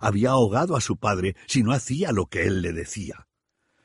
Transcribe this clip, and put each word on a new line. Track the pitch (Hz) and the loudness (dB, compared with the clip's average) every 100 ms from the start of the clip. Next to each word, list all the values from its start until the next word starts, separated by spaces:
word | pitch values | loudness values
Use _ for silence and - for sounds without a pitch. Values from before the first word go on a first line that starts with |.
había | 107 101 123 | 0 2 2
ahogado | 135 110 113 180 143 | 4 4 2 0 0
a | |
su | - 95 | -2 -2
padre | 107 98 92 - - | 0 0 -2 -4 -2
si | 135 | 2
no | 104 | 2
hacía | 104 - 139 185 | 0 -2 -4 0
lo | 104 90 | 0 -2
que | 95 95 | -2 0
él | 92 | 0
le | 85 | -2
decía». | 82 82 107 92 - - _ _ _ _ _ | -6 -8 -10 -12 -14 -20 _ _ _ _ _